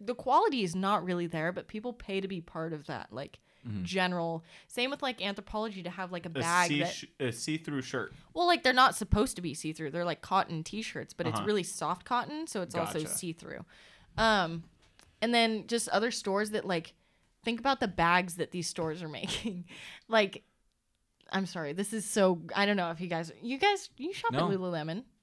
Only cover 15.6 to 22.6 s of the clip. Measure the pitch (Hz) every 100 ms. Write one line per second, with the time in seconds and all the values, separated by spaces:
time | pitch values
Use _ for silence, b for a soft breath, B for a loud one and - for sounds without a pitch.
15.6 | - 233 - 196 233 - - 196 214 208
16.6 | 180 175 165 _ _ _ _ _ - 233
17.6 | 247 269 226 175 170 175 180 175 156 175
18.6 | 160 - 160 156 165 151 185 - 226 185
19.6 | 175 B B B _ 226 196 - _ _
20.6 | _ _ _ _ _ _ - 190 185 185
21.6 | 151 165 202 220 - - 190 175 160 196